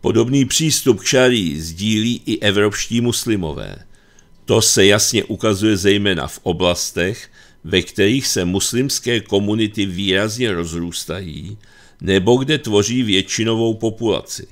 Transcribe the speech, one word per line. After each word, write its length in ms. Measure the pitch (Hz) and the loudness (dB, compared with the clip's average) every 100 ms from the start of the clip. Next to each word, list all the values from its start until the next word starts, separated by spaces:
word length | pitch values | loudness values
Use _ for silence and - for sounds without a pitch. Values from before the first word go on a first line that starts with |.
Podobný 440 | - 113 117 139 131 | 0 2 2 2 0
přístup 540 | - 160 - 131 107 | 0 0 0 2 2
k 60 | - | 2
šarii 560 | 131 127 123 87 73 | 2 4 2 0 -4
sdílí 600 | 80 82 104 107 113 120 - | -8 -4 -2 0 0 -4 -4
i 140 | 113 | -2
evropští 640 | 107 101 104 101 - 120 | 0 2 2 0 -2 0
muslimové. 760 | 120 113 - 107 82 69 50 50 - - _ _ _ - - | 0 -2 -2 -2 -2 -8 -10 -14 -20 -20 _ _ _ -20 0
To 160 | 113 | 2
se 240 | 110 - 98 | 4 4 6
jasně 380 | 104 - 113 | 6 2 0
ukazuje 540 | - 104 110 98 107 101 | -2 -2 0 2 2 2
zejména 500 | 98 101 101 90 65 | 2 2 2 -2 -4
v 120 | - | -6
oblastech, 880 | - 82 90 87 - - 87 113 - - - _ | -6 0 0 0 -4 -2 -4 -4 -14 -20 -20 _
ve 180 | 80 92 | -2 -2
kterých 460 | - - 101 131 123 | 0 0 2 2 -2
se 180 | - 87 | -2 0
muslimské 720 | 95 - 117 135 - - 120 | -2 -2 -2 -2 -4 -2 -4
komunity 680 | 110 101 101 107 107 107 98 | 0 0 0 0 -2 -2 -4
výrazně 680 | 87 98 95 107 113 120 | -2 0 0 0 -2 -2
rozrůstají 1040 | 90 85 85 87 - - 85 92 76 82 107 - - - _ | -2 -6 -6 -8 -8 -10 -10 -10 -12 -14 -16 -20 -20 -20 _
nebo 360 | 85 98 95 123 | 0 2 4 2
kde 200 | 135 156 | 2 -2
tvoří 460 | 117 104 101 123 | 2 2 2 0
většinovou 680 | 120 95 95 - 110 113 113 | 2 0 0 -2 -2 0 0
populaci. 760 | 110 113 104 117 78 - - - | 0 -4 -2 -2 -2 -4 -14 -16